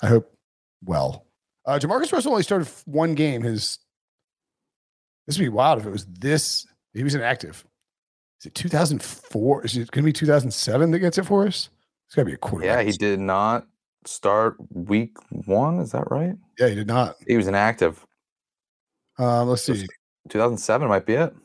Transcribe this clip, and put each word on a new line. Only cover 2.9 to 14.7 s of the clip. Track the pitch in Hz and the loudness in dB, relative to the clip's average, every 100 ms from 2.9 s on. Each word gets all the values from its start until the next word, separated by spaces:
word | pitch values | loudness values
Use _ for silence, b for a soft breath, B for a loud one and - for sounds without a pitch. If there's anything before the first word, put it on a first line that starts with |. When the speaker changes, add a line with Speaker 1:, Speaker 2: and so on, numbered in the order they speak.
| 147 165 | 0 0
Speaker 1:
game. | 151 151 123 | 2 0 0
His, | 117 110 - - _ _ _ _ _ _ _ _ _ _ _ _ _ _ - | -2 -4 -4 -8 _ _ _ _ _ _ _ _ _ _ _ _ _ _ -6
this | 151 | -2
would | |
be | 143 | 0
wild | 107 139 131 | 2 4 2
if | 107 | -2
it | |
was | 101 92 | -8 -10
this. | 90 135 151 - - - _ _ | -6 0 0 0 -6 -8 _ _
He | 104 | -6
was | 139 | -4
inactive. | 143 117 - 78 80 - _ _ _ _ _ _ _ | -2 -2 -4 -6 -18 -20 _ _ _ _ _ _ _
Is | - | -14
it | |
two | - 175 | -8 -2
thousand | 151 165 143 | 2 2 0
four? | - - - 107 120 139 | -6 -14 -8 -2 2 2
Is | 117 120 | 0 -6
it | 117 | -4
gonna | 135 | 0
be | 151 | 0
two | 143 151 | 2 4
thousand | 147 127 | 4 2
seven | - - 120 165 | -4 -2 2 2
that | 170 | 2
gets | 180 190 | 0 0
it | 185 | 0
for | 202 202 | 2 2
us? | - - _ _ _ _ | -2 -8 _ _ _ _
It's | - | -2
gotta | 110 | -2
be | |
a | - | -2
quarterback. | - 90 90 120 | -8 -2 0 2
Speaker 2:
Yeah, | 107 | 0
he | 95 | 0
did | 104 98 | 0 0
not | 98 95 107 117 - _ _ _ | 0 0 0 -2 -6 _ _ _
start | - - 101 104 110 - - | -16 -4 0 2 2 -2 -10